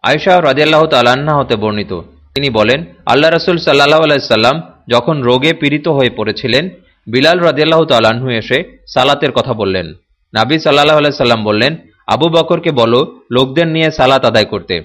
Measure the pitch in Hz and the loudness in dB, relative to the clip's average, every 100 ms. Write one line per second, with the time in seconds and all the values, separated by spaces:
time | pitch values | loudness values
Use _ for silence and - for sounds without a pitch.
0 | 107 151 190 180 156 135 151 156 - 135 | 0 0 2 2 2 2 2 2 2 2
1 | 120 127 147 147 127 110 107 104 95 90 | 2 0 0 -2 -2 -2 -2 -4 -6 -10
2 | - _ _ - 139 110 107 139 165 - | -12 _ _ -6 -2 0 0 0 -4 -10
3 | - 127 156 165 175 175 170 139 143 156 | 0 2 2 0 0 -2 0 2 4 2
4 | 160 143 - 110 113 156 165 - - 120 | 2 0 0 0 2 0 -8 -20 -2 -2
5 | 127 151 123 127 147 165 147 147 160 143 | 0 -2 0 0 0 0 -2 -2 -2 0
6 | 127 104 107 104 123 123 180 - _ _ | 0 -2 -6 -6 -2 -2 -4 -12 _ _
7 | - 120 147 175 170 139 151 160 160 120 | -6 0 2 2 0 0 2 2 2 2
8 | 110 117 131 113 107 127 185 - - - | 2 -2 -4 -6 -2 -4 -4 -18 -6 -2
9 | 131 143 147 120 117 110 98 92 82 76 | 0 0 0 -2 -2 -4 -2 -4 -6 -14
10 | _ _ _ 110 117 160 156 143 147 151 | _ _ _ -4 -2 0 2 2 4 2
11 | 147 - 123 113 107 104 127 160 - _ | 0 0 0 0 0 0 0 -4 -16 _
12 | - 113 165 165 156 170 170 139 113 120 | -4 0 2 0 0 -2 -2 0 2 2
13 | 160 - _ 120 131 135 165 160 160 151 | 0 -8 _ -2 0 0 -2 0 -2 2
14 | 135 135 120 110 104 104 - 87 | 2 2 2 0 0 -4 -6 -8